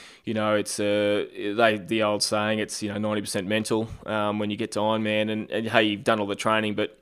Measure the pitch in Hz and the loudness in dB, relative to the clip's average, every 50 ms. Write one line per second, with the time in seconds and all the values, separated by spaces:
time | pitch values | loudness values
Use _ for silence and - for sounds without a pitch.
0 | - - - - _ - 113 110 107 107 107 104 101 101 - - 104 101 104 104 | -20 -20 -20 -12 _ -6 -4 0 0 2 2 2 0 -2 -4 -2 0 2 2 2
1 | 104 104 104 104 82 90 - 98 98 104 101 107 117 110 107 107 92 87 113 110 | 2 2 2 2 0 -4 -6 -6 -4 -2 2 4 4 4 4 2 -2 -2 0 2
2 | 107 104 104 101 - - - 107 107 107 110 107 107 101 - - 107 104 101 107 | 2 2 2 0 0 0 0 0 2 2 0 0 -2 -4 -4 -6 -6 -4 -4 -2
3 | 107 107 107 104 101 - - 107 95 92 107 110 110 - 117 110 113 117 - - | -2 -2 -2 -2 -2 -4 -4 -4 -2 0 0 0 0 0 0 0 0 -2 -6 -10
4 | - - 107 107 104 104 104 104 107 104 104 104 120 107 - 104 104 107 110 110 | -6 -4 -2 0 0 0 0 -2 -2 -4 -4 -4 -6 -4 -2 0 0 2 2 0
5 | 110 107 107 107 107 107 107 107 107 - - 104 113 110 107 120 110 107 104 101 | 0 0 0 0 0 0 -2 -4 -4 -4 -4 -4 -2 2 2 4 4 4 2 0
6 | - - 117 107 104 101 101 98 - 113 110 110 107 107 104 98 107 - - - | 0 2 2 2 0 -2 -4 -2 0 0 2 2 0 0 -2 -2 -2 -4 -6 -10